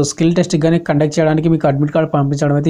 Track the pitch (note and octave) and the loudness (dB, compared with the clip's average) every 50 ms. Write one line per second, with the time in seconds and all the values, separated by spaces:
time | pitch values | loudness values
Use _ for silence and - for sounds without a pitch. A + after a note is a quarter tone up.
0 | C#3+ C#3+ - - D#3+ E3 E3+ F#3 E3+ F3 - D3+ D#3 E3 E3 E3 E3+ - D3+ D3 | -2 -2 -2 -2 0 0 2 0 0 0 0 0 0 2 0 0 0 0 0 0
1 | D#3 D3+ - F3 D#3+ D#3 D#3 D#3 D#3 E3+ E3 D3+ - C#3 C#3 C#3 D3 D3 - E3 | 0 0 0 0 0 2 2 0 0 0 0 2 0 0 0 0 -2 -2 0 -2
2 | D#3+ D3+ - C#3+ C#3 C#3 C#3+ C#3 D3+ D3 C#3+ D3 D3 | -2 0 0 -2 0 0 -2 -2 0 0 0 0 0